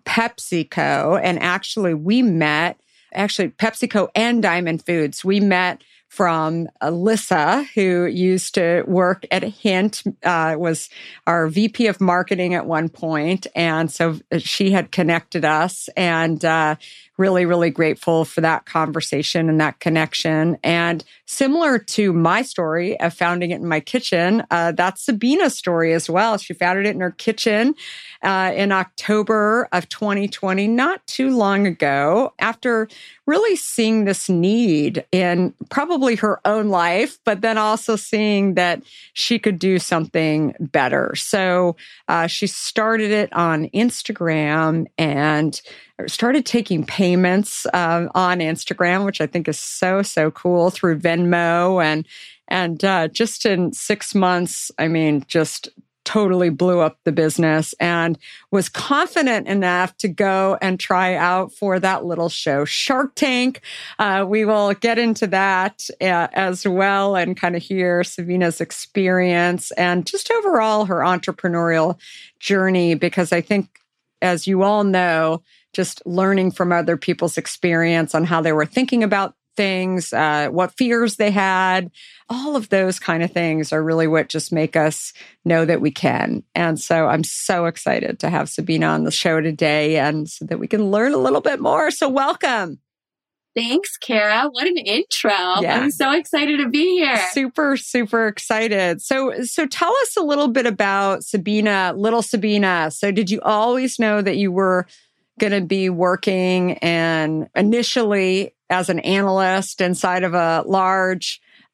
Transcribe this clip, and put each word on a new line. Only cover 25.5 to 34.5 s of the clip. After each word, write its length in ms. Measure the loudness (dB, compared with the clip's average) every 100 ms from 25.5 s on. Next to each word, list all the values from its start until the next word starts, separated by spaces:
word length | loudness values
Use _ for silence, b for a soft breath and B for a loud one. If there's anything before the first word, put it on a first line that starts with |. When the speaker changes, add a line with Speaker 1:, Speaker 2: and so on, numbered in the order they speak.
| 0
Speaker 1:
story 380 | -2 0 2
as 160 | 0 0
well. 260 | 0 2 0
She 160 | -4
founded 340 | -2 0 0 0
it 80 |
in 60 | -2
her 100 | -4
kitchen, 640 | -4 -4 -2 0 2 2 -2 B B B B
uh, 300 | -2 0 0
in 160 | 0 0
October 960 | 0 -2 -6 -2 0 2 2 2 0 0
of 160 | -2 -4
twenty 400 | -4 -2 -2 -2
twenty, 400 | -4 -2 0 2
not 380 | 2 0 -2 -6
too 280 | -2 0
long 320 | 2 2 2 2
ago, 680 | 0 0 2 2 2 0 -2
after 500 | -4 -2 -2 -2 -2 B B B -2
really 300 | 2 2 0
seeing 480 | -2 0 2 2
this 240 | 2 0 0
need 760 | 2 2